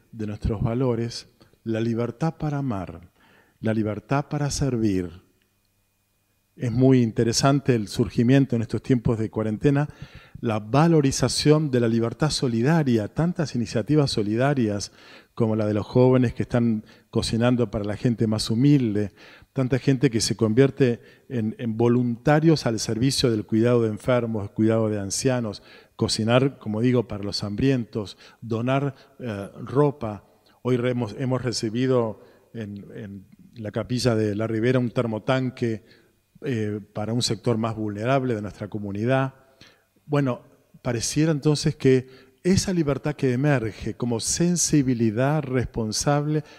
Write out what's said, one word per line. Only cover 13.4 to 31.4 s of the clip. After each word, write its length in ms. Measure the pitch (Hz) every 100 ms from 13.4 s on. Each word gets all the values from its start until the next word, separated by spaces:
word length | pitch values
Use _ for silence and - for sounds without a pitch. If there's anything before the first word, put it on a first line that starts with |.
| 151 120
iniciativas 560 | 113 120 110 151 139
solidarias 800 | - 101 110 135 143 110 101 - - - - _ -
como 200 | 113 110
la 100 | 107
de 80 |
los 120 | 104 95
jóvenes 480 | 127 127 127 123
que 100 | -
están 400 | 107 123 117 107 - - _
cocinando 600 | 117 107 113 120 123 117
para 140 | 113 101
la 100 | 101
gente 320 | 131 113 113
más 220 | 107 -
humilde, 640 | 113 143 147 120 104 101 - - - -
tanta 260 | - 127 127
gente 300 | - 131 139
que 100 | 110
se 160 | - 107
convierte 680 | 110 110 135 - 131 117 - - -
en, 260 | 127 110 107
en 180 | 120 110
voluntarios 880 | 120 120 123 117 - 151 160 156 123
al 140 | 113
servicio 520 | - 110 135 131 131
del 140 | 110 101
cuidado 380 | 110 117 123
de 60 | 113
enfermos, 600 | 104 - 123 117 110 101
cuidado 380 | - 110 113 110
de 100 | 107
ancianos, 640 | 98 - 135 123 117 98 - - _ -
cocinar, 640 | 107 - 110 123 139 131
como 220 | - 107
digo, 260 | 123 123 104
para 160 | 104
los 180 | 101 95
hambrientos, 760 | 104 101 135 135 113 117 98 - - -
donar, 540 | 113 110 123 135 143 - - -
eh, 300 | 123 101 95 -
ropa. 640 | 110 127 147 - 113 101 - _ _ _
Hoy 140 | 120 127
re-, 160 | 123
hemos, 240 | 123 110 107
hemos 240 | 131 127